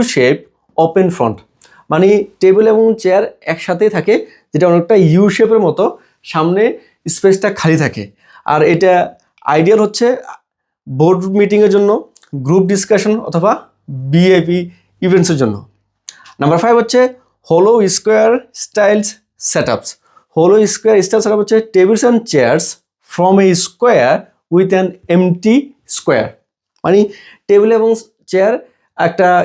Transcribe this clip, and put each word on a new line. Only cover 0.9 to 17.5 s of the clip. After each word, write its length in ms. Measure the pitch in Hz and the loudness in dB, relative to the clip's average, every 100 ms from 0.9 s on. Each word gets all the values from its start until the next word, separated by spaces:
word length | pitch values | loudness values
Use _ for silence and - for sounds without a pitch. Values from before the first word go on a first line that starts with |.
| 190 180 - | 0 -2 -2
front, 200 | 113 95 _ _ _ _ _ | -4 -4 _ _ _ _ _
মানে 340 | 160 190 208 202 _ | 0 2 2 -2 _
টেবিল 260 | 190 196 220 | 2 4 2
এবং 160 | 220 226 220 | 2 0 0
চেয়ার 200 | 185 190 220 - - | 0 -2 -2 -8 -10
একসাথেই 380 | 170 - 180 214 190 | -8 -6 -2 -2 0
থাকে, 180 | 156 247 - _ _ | 0 -2 -4 _ _
যেটা 140 | 147 175 | 0 2
অনেকটা 280 | 170 170 214 165 | 2 2 2 4
ইউ 120 | 175 202 196 | 4 2 2
শেপের 240 | 220 220 180 | 0 2 0
মতো, 180 | 160 226 - _ _ | -2 -4 -6 _ _
সামনে 400 | - 196 170 190 233 - _ _ - | -8 -4 -2 0 -2 -4 _ _ -10
স্পেসটা 400 | - 196 190 190 | -2 0 2 -2
খালি 260 | 190 160 160 | -2 0 0
থাকে। 260 | 139 113 101 _ _ - | -2 -6 -14 _ _ -12
আর 160 | - 151 | -4 0
এটা 300 | 156 170 185 180 - - _ _ | 2 2 2 2 -2 -8 _ _
আইডিয়াল 380 | - 156 165 214 | -2 0 2 2
হচ্ছে 260 | 208 208 240 254 - - _ _ _ _ - | 0 -2 -2 -2 -10 -20 _ _ _ _ -12
বোর্ড 320 | 131 160 185 190 196 | 0 2 2 -2 -2
মিটিংয়ের 320 | 202 208 208 | 0 2 2
জন্য, 200 | 196 202 233 - _ _ | 2 0 -2 -6 _ _
গ্রুপ 300 | 143 131 185 190 | -10 -2 0 0
ডিসকাশন 480 | 196 - 208 214 220 | -2 -2 -2 0 -4
অথবা 320 | - 165 196 294 - _ - 135 135 | -4 -2 -2 -4 -8 _ -16 -12 -2
বিএপি 480 | 165 180 185 165 175 175 - _ _ 185 | 2 4 2 0 -4 -6 -16 _ _ 0
ইভেন্টসের 300 | 185 - 151 | 0 0 -2
জন্য। 200 | 120 101 - _ _ _ - - - - | -2 -4 -14 _ _ _ -20 -20 -20 -4
নাম্বার 180 | 143 170 | -2 0
ফাইভ 160 | 226 233 | 2 0
হচ্ছে 240 | 226 247 254 254 _ _ | 2 0 0 -2 _ _
hollow 280 | - | -2